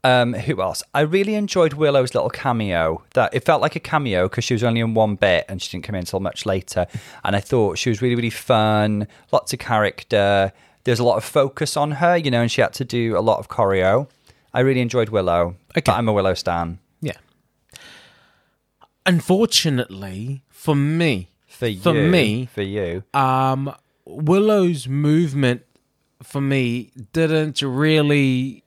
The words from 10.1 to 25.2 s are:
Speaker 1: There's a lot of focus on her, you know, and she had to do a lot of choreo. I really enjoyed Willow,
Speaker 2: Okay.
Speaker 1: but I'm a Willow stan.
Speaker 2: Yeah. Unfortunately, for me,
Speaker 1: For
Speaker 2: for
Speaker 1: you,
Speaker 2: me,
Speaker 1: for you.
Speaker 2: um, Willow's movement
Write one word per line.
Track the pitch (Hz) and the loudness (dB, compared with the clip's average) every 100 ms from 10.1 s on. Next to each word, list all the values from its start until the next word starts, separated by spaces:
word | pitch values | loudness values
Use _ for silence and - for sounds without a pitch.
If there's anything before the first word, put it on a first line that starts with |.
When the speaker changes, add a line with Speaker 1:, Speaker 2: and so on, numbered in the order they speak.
| 107 101 101 98 - _ _ | 0 2 2 0 -4 _ _
Speaker 1:
There's | - 120 | -2 2
a | |
lot | 120 92 | 2 0
of | |
focus | - 156 139 - 151 - | 0 0 0 -2 -6 -2
on | 147 | -4
her, | 143 175 175 | 0 2 2
you | 147 | 2
know, | 120 | 0
and | 120 | 0
she | - | 2
had | 113 | 0
to | - | -2
do | 127 120 113 98 | -6 -2 0 0
a | |
lot | 110 107 | 2 0
of | 104 | -2
choreo. | - 101 95 92 113 143 _ _ _ _ | 0 2 2 2 2 -2 _ _ _ _
I | 120 | 0
really | 131 127 | 2 2
enjoyed | 120 123 110 | 0 0 0
Willow, | 107 92 85 87 92 _ | 0 2 2 0 -4 _
Speaker 2:
Okay. | - - | -4 0
Speaker 1:
but | 107 | 0
I'm | 117 | 0
a | |
Willow | 104 95 | 0 0
stan. | 90 - 85 85 87 _ _ | -2 -2 -4 -4 -8 _ _
Speaker 2:
Yeah. | 160 - _ _ _ _ _ - - - - _ _ _ _ _ _ _ _ _ - | -12 -12 _ _ _ _ _ -20 -20 -20 -20 _ _ _ _ _ _ _ _ _ 0
Unfortunately, | 175 - 185 226 - 165 131 123 95 98 95 117 135 _ | 0 2 2 2 0 0 -2 -4 -8 -12 -10 -10 -10 _
for | - - 143 | -10 0 0
me, | 143 165 165 104 87 _ _ | 2 0 0 -2 -6 _ _
Speaker 1:
For | - 120 98 | -6 -6 -2
Speaker 2:
for | 107 | 0
Speaker 1:
you, | 156 151 | 2 2
Speaker 2:
me, | 180 113 107 123 | 2 2 -2 -6
Speaker 1:
for | - | -6
you. | 98 104 90 87 - | -6 -4 -4 -6 -4
Speaker 2:
um, | 139 131 131 131 131 139 - _ _ | 0 2 2 0 -2 -4 -10 _ _
Willow's | - 101 151 190 214 208 180 156 123 | -20 -6 0 2 4 2 2 -2 -4
movement | 139 147 156 | -2 2 2